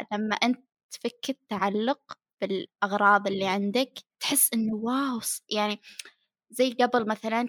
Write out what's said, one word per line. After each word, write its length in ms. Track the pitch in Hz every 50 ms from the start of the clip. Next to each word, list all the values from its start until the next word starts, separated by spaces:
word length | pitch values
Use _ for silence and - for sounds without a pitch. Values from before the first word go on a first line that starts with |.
| - - 214
لما 220 | 208 214 214 208
أنت 300 | - - 240 247 - _ _ _ _ _ -
تفك 380 | - - - 240 - _ - -
التعلق 680 | 262 - _ - 214 190 185 202 196 208 220 247 285 - _ - - _ _ _ _ -
بالأغراض 840 | 196 196 190 185 - - _ - 208 196 202 208 202 202 208 202 202 202
اللي 200 | 196 190 190 190
عندك، 460 | 185 202 202 202 196 240 269 269 - - - _ _ -
تحس 300 | - - 294 269 - - -
إنه 200 | 226 220 220 220
واو، 440 | 208 226 233 254 269 277 269 247 226
ص-، 240 | - - - - _ -
يعني، 320 | 214 208 208 214 208 - - - - - - - - _ _ _ _ _ _ _
زي 220 | 226 - 254 262
قبل 360 | 240 - 247 240 247 247 220 208
مثلًا 400 | 220 - - 220 226 233 240